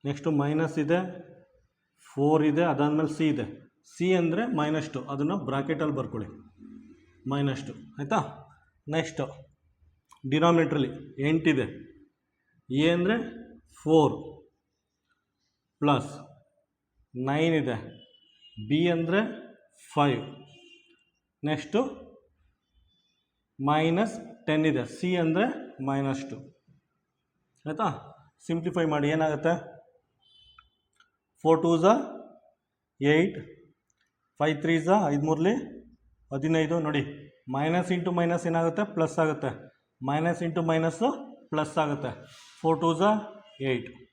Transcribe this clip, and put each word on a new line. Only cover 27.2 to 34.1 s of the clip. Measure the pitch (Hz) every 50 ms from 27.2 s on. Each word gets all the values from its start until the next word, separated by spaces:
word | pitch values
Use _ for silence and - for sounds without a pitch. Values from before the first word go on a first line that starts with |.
| _ _ _ _ _ _ _ _ _
ಆಯಿತಾ? | 151 156 156 220 175 123 - - - - _ _ _ _ _ _
ಸಿಂಪ್ಲಿಫೈ | - 165 165 160 180 180 185 165 156
ಮಾಡಿ, | 151 147 143 147 156
ಏನಾಗುತ್ತೆ? | 160 160 156 151 139 - 165 170 - - - - - _ _ _ _ _ _ _ _ _ _ _ - _ _ _ - _ _ _ _ _ _ _ _ _ _ _ _ _ _ _ _
ಫೋರ್ | - 156 165 160 165
ಟೂ | 170 170 160
ಝಾ | 170 196 226 285 - - - - - - - - _ _ _ _ _ _ _ _ _ _ _ _
ಏಟ್, | 135 143 151 160 175 190 151 151 - - - - - _ _ _ _ _ _ _ _ _